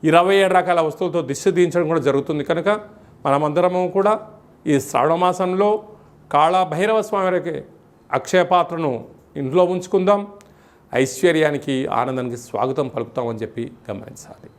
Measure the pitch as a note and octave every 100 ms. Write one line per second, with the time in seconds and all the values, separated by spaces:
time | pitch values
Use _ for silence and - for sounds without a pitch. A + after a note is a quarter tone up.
0 | D#3 E3 F3+ G3 F#3+ F#3 F3+ F3 D#3+ -
1 | F3+ E3 C#3 C#3 G3 F3 F3 F3 D#3 E3
2 | C3+ C#3 C#3 D3+ C#3 E3+ E3+ G#3+ - -
3 | - - D3+ C#3 D3+ D3+ F3+ F3+ F3+ F#3
4 | G3 A3 - - - _ - C#3+ - B2+
5 | C#3 E3 F3+ F3+ F#3 F#3 G#3 G#3+ - -
6 | - - - D3 D#3 F#3 F#3 D3+ G#3 A3
7 | G#3+ G3+ F#3 F3+ F3 D3+ - - _ _
8 | _ C3 - F#3 F3 F3+ E3+ E3+ D#3 A#2+
9 | - - _ - C3+ E3+ F3+ F3+ F3+ G3
10 | F#3 G3+ G3+ - - _ _ _ _ B2
11 | C3 - F3+ D#3+ D#3 C#3+ C#3+ C3 C3+ A2+
12 | B2+ C3 B2+ A#2+ A#2+ G#2 C3 C3+ C3+ A2+
13 | A#2 - A#2 A2+ A2 - A#2+ - - G2
14 | - - - - -